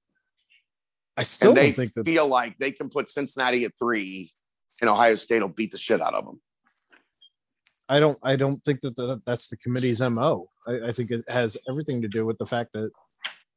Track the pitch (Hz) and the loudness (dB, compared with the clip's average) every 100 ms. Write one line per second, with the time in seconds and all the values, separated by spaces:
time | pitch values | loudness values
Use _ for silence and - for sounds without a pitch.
0 | _ _ _ _ _ _ _ _ _ _ | _ _ _ _ _ _ _ _ _ _
1 | _ - 120 - 202 - 113 - 120 117 | _ -6 -6 4 6 8 6 2 -4 -4
2 | 110 165 143 127 117 - 139 - 147 143 | 0 2 2 2 0 -4 -6 -4 -6 -6
3 | - 147 143 135 127 123 110 - 120 110 | -6 -6 -6 -2 0 0 -2 -2 -2 -2
4 | 95 95 82 _ _ _ _ - 117 107 | -4 -10 -14 _ _ _ _ -2 2 6
5 | 117 107 - 117 98 92 110 98 - 101 | 6 4 2 0 0 -4 -6 -6 0 0
6 | 76 50 - - _ _ _ _ _ - | 2 -2 -6 -14 _ _ _ _ _ -20
7 | _ _ _ _ _ _ _ _ - 143 | _ _ _ _ _ _ _ _ 0 4
8 | 151 139 131 135 135 139 - 135 139 120 | 4 2 0 2 2 0 -2 -2 -4 -6
9 | 123 127 - 120 - 117 123 123 123 113 | -4 -4 -4 -4 -6 -10 -4 -2 0 0
10 | 127 117 147 107 - _ - 123 117 113 | 0 2 2 0 -4 _ -6 -6 -4 -6
11 | 113 117 120 123 117 - - 139 151 123 | -4 -6 -2 0 0 -4 -8 -6 -4 -4
12 | 110 110 113 113 110 120 117 107 110 - | -4 -2 -2 -4 -4 -4 -4 -6 -8 -10
13 | _ _ - - _ | _ _ -14 -14 _